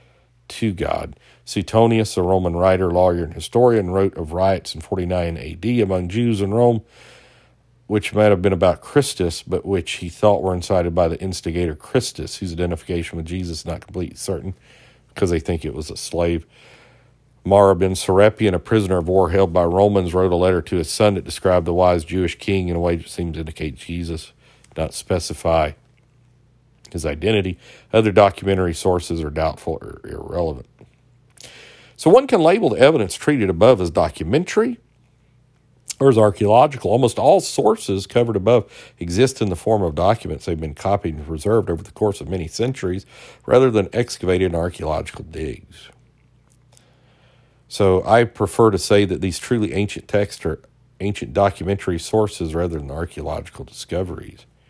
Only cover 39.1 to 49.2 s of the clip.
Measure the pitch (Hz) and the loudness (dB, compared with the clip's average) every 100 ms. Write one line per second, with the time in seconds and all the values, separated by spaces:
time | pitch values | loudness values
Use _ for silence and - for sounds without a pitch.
39.1 | 90 131 - 104 90 - 107 87 76 92 | 2 2 0 -4 -4 -2 0 0 0 0
40.1 | 110 - 78 - 80 78 76 98 101 87 | 0 -4 -10 -6 -6 -8 -6 -4 -2 -4
41.1 | 76 76 80 101 113 92 82 - - 107 | -8 -10 -6 0 0 0 -6 -8 -4 -2
42.1 | 101 73 92 80 - 120 135 92 95 - | -2 -6 -6 -6 -4 -4 -4 -6 -6 -10
43.1 | - - - - 123 131 110 92 117 117 | -20 -20 -14 4 6 6 4 0 -2 -4
44.1 | - 90 90 92 85 82 - 78 78 78 | -4 0 2 2 0 -4 -4 -6 -4 -6
45.1 | - - 82 76 57 - - - _ _ | -14 -14 -10 -10 -10 -18 -20 -20 _ _
46.1 | _ _ _ _ _ _ _ _ _ _ | _ _ _ _ _ _ _ _ _ _
47.1 | _ _ _ _ _ _ - 98 92 - | _ _ _ _ _ _ 0 2 2 4
48.1 | 117 117 - 101 - 113 95 - 101 98 | 2 2 -2 -4 4 4 4 2 2 2
49.1 | 82 | -2